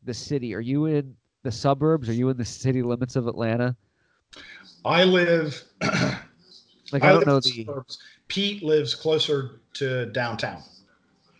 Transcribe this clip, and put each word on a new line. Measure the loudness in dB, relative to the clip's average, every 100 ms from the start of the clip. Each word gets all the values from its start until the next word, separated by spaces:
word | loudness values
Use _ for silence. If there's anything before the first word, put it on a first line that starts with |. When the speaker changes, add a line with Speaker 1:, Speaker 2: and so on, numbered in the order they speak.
Speaker 1:
the | -10
city? | -10 -4 -4 -4
Are | -6
you | -2 0 0
in | 0 -2 -12 _ _
the | -8
suburbs? | -2 0 2 2 2 0
Are |
you | 0 0
in | 0
the | -6
city | -4 -2 0
limits | 0 -2 -2 -2
of | -2
Atlanta? | -2 -2 0 -2 -4 _ _ _ _ _ -20 -20 -20 -20 -8
Speaker 2:
I | 0 4
live | 6 4 4 2 0 -8 -16 _
<clears throat> | -2 0 0 -4 -12 _ _ -20 _ _ -6
Speaker 1:
Like, | 4
Speaker 2:
I | 6
Speaker 1:
I |
don't | 6
Speaker 2:
live | 6
Speaker 1:
know | 4
Speaker 2:
in |
the | 2
Speaker 1:
the | -4 -8
Speaker 2:
suburbs. | -10 -12 -18 -20 _ -8
Pete | -4 -4 -4
lives | 0 0 0
closer | -4 0 0 0 -2 -4 -12 _
to | -6 -4 -2 -4
downtown. | -4 -4 -4 -6 -8 -18 -20 _ _ _ _ _